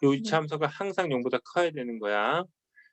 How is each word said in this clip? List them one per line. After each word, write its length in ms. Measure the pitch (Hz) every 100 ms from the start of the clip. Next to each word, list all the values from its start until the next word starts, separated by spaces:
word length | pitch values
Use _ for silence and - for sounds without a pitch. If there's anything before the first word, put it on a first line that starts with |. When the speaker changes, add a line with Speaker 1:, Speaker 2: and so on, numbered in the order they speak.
Speaker 1:
요 100 | 139
이 100 | 135
차 80 | -
Speaker 2:
네. 40 | 160
Speaker 1:
함수가 260 | 156 151 151
항상 440 | - 202 185 175
영보다 280 | 131 127 127
커야 320 | - - 170
되는 280 | 151 123 113
거야. 440 | 104 104 110 156 180 _ _ - -